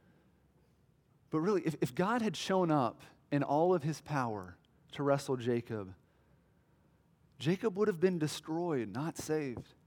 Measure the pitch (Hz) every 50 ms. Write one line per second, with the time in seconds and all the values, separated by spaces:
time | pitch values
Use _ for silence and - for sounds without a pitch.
0 | _ _ _ _ _ _ _ _ _ _ _ _ _ _ _ _ _ _ _ _
1 | _ _ _ _ _ _ - 156 160 202 214 180 - 165 147 - - 135 123 -
2 | 180 196 233 247 220 214 156 - - - 190 190 185 165 151 147 127 110 - -
3 | - - - _ _ _ 143 143 139 - 139 151 165 180 185 175 131 156 151 -
4 | - - 151 143 127 117 107 101 92 92 90 - _ _ _ _ _ _ - -
5 | 143 139 139 139 139 - 135 120 117 120 120 120 117 - 117 107 98 92 95 -
6 | _ _ _ _ _ _ _ _ _ _ _ _ _ _ _ _ _ _ _ _
7 | _ _ _ _ _ _ _ - 120 147 185 202 - 233 180 190 214 208 202 160
8 | 165 190 180 170 151 147 - - - - 156 165 175 175 156 131 110 101 95 123
9 | 151 165 165 - - - 156 156 151 135 117 101 - - - _ _